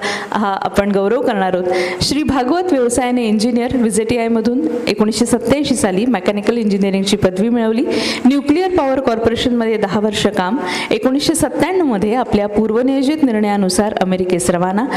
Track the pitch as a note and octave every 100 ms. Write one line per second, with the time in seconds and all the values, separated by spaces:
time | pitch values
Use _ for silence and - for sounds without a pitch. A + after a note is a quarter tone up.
0 | - - - - G#3 F#3+ - F#3 G3+ G3
1 | G3 A#3 - G#3 F#3+ F3+ F3+ F3+ F3+ F3+
2 | - C#4 D4+ C4+ B3 E4+ F#4 C#4 A#3+ A#3+
3 | B3 B3 A3+ G#3+ A3+ A#3 A#3+ C4 A#3 G3
4 | A3 B3 A3+ A3+ A3 B3 D#4 A#3+ - G#3
5 | G#3+ A3+ A#3+ A#3 A#3 C#4 D4 A#3 G#3 F#3
6 | B3 G#3 F3+ G#3 G3+ A#3+ G#3+ G3 G3 F#3+
7 | G3 G#3 - F#3 A3 A#3+ A3 A3+ F4+ -
8 | - - B3 C#4+ C#4+ D4+ F#4 F4+ C#4 C4
9 | C4 A3+ A#3 A3+ B3+ A#3+ A3+ A3 G3 F#3+
10 | G#3+ G#3 G#3 G3 F#3 B3+ F4+ - - A3
11 | B3+ C4+ D4 E4 D4+ - D4+ F#4 D#4 G#3
12 | G#3+ A#3+ A#3+ G3+ G3+ G#3 A3 A3 B3+ C4+
13 | C4+ D#4 C4+ G#3+ G#3 G3+ F#3+ F3+ G#3+ A3
14 | F#3 F#3 F#3 F3+ F3 F3 F#3 G3 C4+